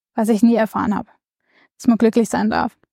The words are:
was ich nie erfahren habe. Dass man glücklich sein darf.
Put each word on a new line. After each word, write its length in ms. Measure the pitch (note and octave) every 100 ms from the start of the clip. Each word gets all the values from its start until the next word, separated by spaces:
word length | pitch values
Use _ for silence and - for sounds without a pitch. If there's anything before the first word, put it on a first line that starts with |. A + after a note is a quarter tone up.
| _
was 160 | - G#3+
ich 140 | G#3
nie 120 | A#3 A3+
erfahren 400 | A3 F#3+ G3+ F#3+
habe. 140 | - _ _ _ _ _ _ -
Dass 100 | -
man 100 | A3
glücklich 320 | A3+ A#3 A3
sein 200 | - G#3+
darf. 280 | E2 - _ _